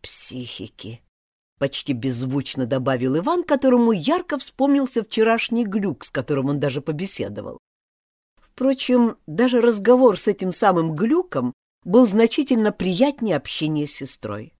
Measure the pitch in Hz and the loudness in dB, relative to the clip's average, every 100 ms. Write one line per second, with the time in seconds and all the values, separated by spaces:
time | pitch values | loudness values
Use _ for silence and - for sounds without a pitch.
0 | - - - 127 123 - 110 _ 107 117 | -10 -10 -8 -10 -12 -12 -14 _ -16 -16
1 | _ _ _ _ _ _ 175 - - 127 | _ _ _ _ _ _ -4 -4 -6 -4
2 | 127 120 127 139 131 - 123 135 127 131 | -2 -4 -2 -4 -4 -6 -2 -2 0 0
3 | 127 143 196 349 349 285 269 247 233 214 | 0 0 0 -2 0 2 4 4 4 2
4 | 151 339 359 285 - - 269 285 262 - | 0 -2 -2 -6 -8 -2 2 2 0 -4
5 | 208 - 220 226 - 226 226 202 196 135 | -4 0 2 2 0 -2 -2 -2 -2 -4
6 | - - 123 143 135 143 143 131 143 151 | -8 -8 -2 -2 0 0 -2 -2 -6 -6
7 | 190 - - 101 101 - _ _ _ _ | -6 -6 -6 -8 -12 -14 _ _ _ _
8 | _ _ _ _ _ - 254 262 - 247 | _ _ _ _ _ -2 0 0 2 2
9 | 233 - - 156 247 240 233 214 202 254 | 2 0 -12 0 2 4 2 2 4 6
10 | 262 180 - 196 185 175 208 180 165 151 | 6 4 -2 -2 -4 0 2 2 0 -2
11 | 220 320 359 139 123 - _ _ - 208 | 0 0 0 -4 -4 -6 _ _ 2 4
12 | 247 196 226 - 269 240 214 208 185 180 | 6 4 2 2 0 2 0 0 -4 2
13 | 269 285 220 156 - - 156 151 147 - | 0 0 -2 -2 -4 -6 -4 -2 -4 -8
14 | 139 - 107 104 113 _ | -10 -10 -10 -10 -12 _